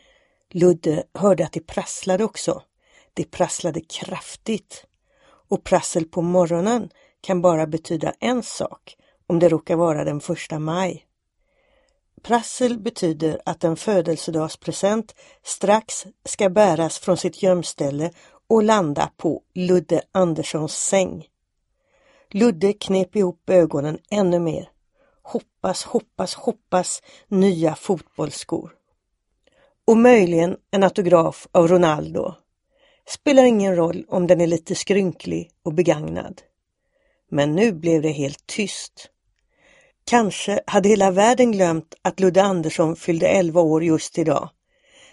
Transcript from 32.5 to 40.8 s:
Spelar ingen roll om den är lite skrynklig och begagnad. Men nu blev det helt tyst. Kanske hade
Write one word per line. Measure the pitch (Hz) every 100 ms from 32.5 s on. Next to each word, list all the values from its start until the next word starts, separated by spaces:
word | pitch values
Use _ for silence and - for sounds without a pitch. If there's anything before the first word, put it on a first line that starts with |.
| _ _ _ _ _ -
Spelar | - 302 262
ingen | 254 220 196 175
roll | 165 175 -
om | 190 175
den | 175
är | 170
lite | 165 - 185
skrynklig | - 190 185 - - 165 170 _
och | -
begagnad. | 156 165 151 156 170 - - _ _ _ _ _ _ _ _ _
Men | 151 143 160
nu | 233
blev | 160 165 165
det | 156
helt | 151 139 143 -
tyst. | - 196 - - - - _ _ _ _ _ _ _ _ _
Kanske | - 240 208 - - 202 -
hade | 202